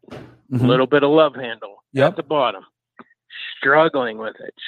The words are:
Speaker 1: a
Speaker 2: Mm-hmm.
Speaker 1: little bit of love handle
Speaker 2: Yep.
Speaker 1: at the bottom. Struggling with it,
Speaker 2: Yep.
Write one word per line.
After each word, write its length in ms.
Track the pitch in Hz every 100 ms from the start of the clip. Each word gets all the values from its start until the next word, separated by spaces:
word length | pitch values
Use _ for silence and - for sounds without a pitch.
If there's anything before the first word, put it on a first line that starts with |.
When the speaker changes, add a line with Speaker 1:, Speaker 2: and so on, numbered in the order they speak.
| -
Speaker 1:
a 40 | - - _ -
Speaker 2:
Mm-hmm. 140 | 127 123
Speaker 1:
little 220 | 127 131
bit 160 | 147
of 80 | 143
love 240 | 156 151 135
handle 480 | 127 113 107 101 _
Speaker 2:
Yep. 140 | 135 143
Speaker 1:
at 40 | 185
the 60 |
bottom. 400 | 160 151 123 95 - _ _ _ - _ _ - - -
Struggling 600 | 139 143 160 143 123 110
with 180 | 110 -
it, 20 |
Speaker 2:
Yep. 120 | - -